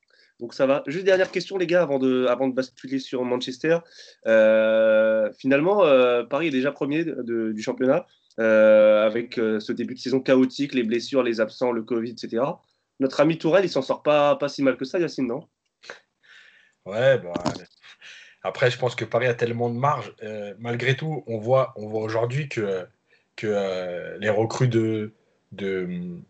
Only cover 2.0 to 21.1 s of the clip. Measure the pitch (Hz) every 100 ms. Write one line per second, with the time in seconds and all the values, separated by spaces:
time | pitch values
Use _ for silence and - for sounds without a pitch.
2 | 131 127 127 123 135 127 131 _ 131 135
3 | - 127 127 123 127 127 156 170 - -
4 | - _ 113 113 110 110 110 110 110 110
5 | 110 110 107 - 131 139 165 208 165 135
6 | 123 120 113 139 165 131 139 - 139 151
7 | 165 - 113 117 110 107 110 127 131 151
8 | - _ _ - 113 110 110 107 107 107
9 | 110 113 120 - 110 110 107 113 110 127
10 | 127 135 131 131 127 - 139 127 113 117
11 | 117 135 120 113 110 - 127 117 110 117
12 | 117 110 - 113 139 180 _ _ _ -
13 | 135 - 151 156 160 180 185 - - -
14 | 151 147 143 139 143 - 135 127 131 190
15 | 156 - 123 127 - _ _ _ - -
16 | _ _ _ - - _ _ _ 92 107
17 | 131 123 87 87 87 - 87 _ - -
18 | - - - _ 95 - 127 123 123 -
19 | 113 120 123 117 117 117 120 120 143 139
20 | 101 - 107 107 101 98 117 120 123 131
21 | 156